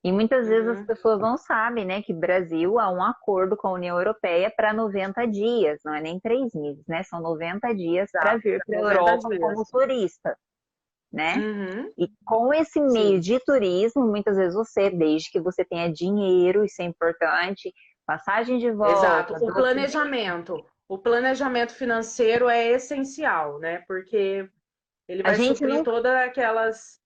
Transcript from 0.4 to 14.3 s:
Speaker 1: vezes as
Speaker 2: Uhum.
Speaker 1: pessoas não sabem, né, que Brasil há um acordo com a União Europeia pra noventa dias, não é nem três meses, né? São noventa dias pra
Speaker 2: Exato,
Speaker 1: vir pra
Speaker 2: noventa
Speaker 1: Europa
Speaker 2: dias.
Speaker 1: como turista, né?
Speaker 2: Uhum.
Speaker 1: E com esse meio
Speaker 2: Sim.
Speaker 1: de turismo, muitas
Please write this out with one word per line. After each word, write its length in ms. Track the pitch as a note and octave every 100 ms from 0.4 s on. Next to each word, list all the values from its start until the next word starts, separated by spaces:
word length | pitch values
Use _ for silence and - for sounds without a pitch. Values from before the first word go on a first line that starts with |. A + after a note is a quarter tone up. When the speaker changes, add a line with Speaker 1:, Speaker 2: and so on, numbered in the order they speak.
| A3+
Speaker 1:
vezes 200 | A3 A3
as 100 | G3+
Speaker 2:
Uhum. 60 | G#3
Speaker 1:
pessoas 320 | A3 A3+ G#3+
não 160 | A3 C4+
sabem, 480 | - A3+ A3+ A#3+
né, 160 | F#3 F#3+
que 140 | G#3
Brasil 640 | E3+ F3 F#3 E3+ E3 F3 A3+
há 120 | G#3
um 120 | F3+
acordo 540 | G3 - - F#3+ F#3+ G3+
com 120 | G3
a 40 |
União 260 | F3+ F3 F3
Europeia 520 | F3+ G#3+ F#3 E3+ G3
pra 180 | - G#3+
noventa 540 | G#3+ A3 G3 F#3+ A#3+ A#3+
dias, 540 | G3+ A3 A#3+ D#3+ D3+
não 100 | D3+
é 60 | D3+
nem 180 | D#3 F3+
três 360 | A3 B3 B3
meses, 300 | E3 D3 C#3+ -
né? 160 | E3
São 180 | F#3 E3+
noventa 540 | E3 D#3 E3+ G3 A#3+
dias 340 | G#3+ E3 F3 G3+
pra 200 | F3+ E3
Speaker 2:
Exato, 100 | A#3
Speaker 1:
vir 200 | G#3+ F#3+ -
pra 120 | G#3
Speaker 2:
noventa 140 | G#3
Speaker 1:
Europa 340 | G3 F3 - A3
Speaker 2:
dias. 120 | F#3+
Speaker 1:
como 240 | D#3+ G#3 A3
turista, 720 | B3+ C4+ C4 F#3 _ D#3+ - _ _ _ _ _ _ _
né? 240 | - D#3+ F#3+
Speaker 2:
Uhum. 560 | G#3+ G#3 F#3+ G3 F4+ -
Speaker 1:
E 100 | F3+ _
com 300 | - A3+ B3
esse 260 | D4+ D#4 D#4
meio 340 | C#4+ A#3 G#3 F#3+
Speaker 2:
Sim. 40 |
Speaker 1:
de 200 | E3+ B3+
turismo, 600 | B3+ C4+ G3 F3+ A3+ C#4 A#3
muitas 300 | G#3 G#3